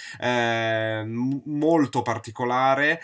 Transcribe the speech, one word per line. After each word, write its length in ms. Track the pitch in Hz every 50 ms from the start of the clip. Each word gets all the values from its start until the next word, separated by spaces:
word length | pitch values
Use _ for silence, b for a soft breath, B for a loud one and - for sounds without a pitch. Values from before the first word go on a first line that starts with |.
| B B B B
eh, 840 | - 123 123 120 120 117 117 113 113 110 110 110 110 110 110 110 107
m-, 380 | 110 113 120 123 131 139 139 -
molto 580 | 151 151 147 151 160 165 160 143 117 - 127
particolare 960 | 120 120 113 117 - 117 110 - 123 120 123 127 131 135 135 139 143 151 165 165